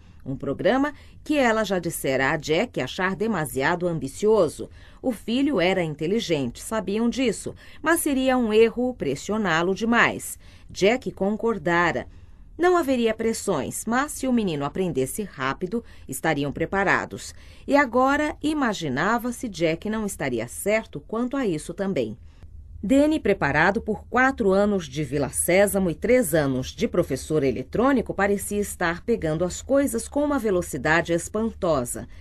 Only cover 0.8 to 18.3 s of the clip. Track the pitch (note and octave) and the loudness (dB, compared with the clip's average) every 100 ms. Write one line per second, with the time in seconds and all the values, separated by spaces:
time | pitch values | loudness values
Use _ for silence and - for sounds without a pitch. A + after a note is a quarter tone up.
0.8 | D4 C#4+ - - - D4+ B3 A3 G#3 F#3+ | 2 -4 -14 -12 -2 2 4 2 0 -2
1.8 | E3+ - D3+ C3 C3+ D#3 C#3 D#3 A#3 - | -2 -2 0 2 2 0 0 0 0 -2
2.8 | B2+ - F#3 F3+ A3 G3+ D3 B2 C#3 F3 | -6 -2 -2 -2 -2 -2 -2 0 0 0
3.8 | F3 E3 C3 - G#3 A3 D#3+ - G#2+ - | 0 -2 -6 0 4 4 4 0 -12 -14
4.8 | - - - A3 - A#3+ C#4+ A#3+ E3+ F#3+ | -20 -6 -4 -4 -2 0 2 2 2 2
5.8 | E3 D3 D#3+ A3 - D#3 B2+ - - A3+ | 0 -2 -2 -2 0 0 -2 -6 -6 -4
6.8 | G3 G3+ A#3 A#3 C4 - - - - - | -2 0 0 0 0 -2 -6 -12 -16 -6
7.8 | D4+ E4 D#4+ C4+ C4 B3+ A#3 G#3+ A3+ A#3 | 0 2 2 0 2 2 4 4 4 2
8.8 | B3+ B3 C#3+ C#3 - G#3+ G3+ D#3+ F3 F#3+ | -4 -2 -4 -4 -4 -2 0 2 2 0
9.8 | A3+ A#3 D#3+ F#2+ - - - - - - | 2 4 4 2 -8 -14 -18 -20 -16 0
10.8 | F#3 B3+ F#3+ - F#3+ G#3+ A3+ A3 D3+ E3+ | 2 2 -2 -4 -2 0 -2 -2 0 2
11.8 | F3 C3+ - - - - - - F4 F4+ | 2 0 -6 -12 -20 -20 -16 0 4 4
12.8 | C#4 C4 A3+ A3 A3+ A3+ - E3 G2+ - | 2 2 0 0 -2 -2 -2 -2 -2 -6
13.8 | - A#3+ D4 - C4 A#3+ G3+ D3 C#3+ F3 | -2 -2 -2 -4 0 2 2 -2 -4 -2
14.8 | F#3 C3+ C3 - G#3 - C3 C3+ F3+ A3+ | -2 0 -2 -4 -8 -4 -4 -2 -4 -6
15.8 | - - - - E3 D3+ C#3+ C#3 E3 G3 | -6 -14 -12 -4 -2 0 -2 -4 -2 0
16.8 | F#3+ C3 F#2 G2 - - - - - C4+ | 2 2 0 -8 -14 -16 -18 -14 0 2
17.8 | C#4+ A#3 C4 C#4+ D4+ | 2 2 2 2 0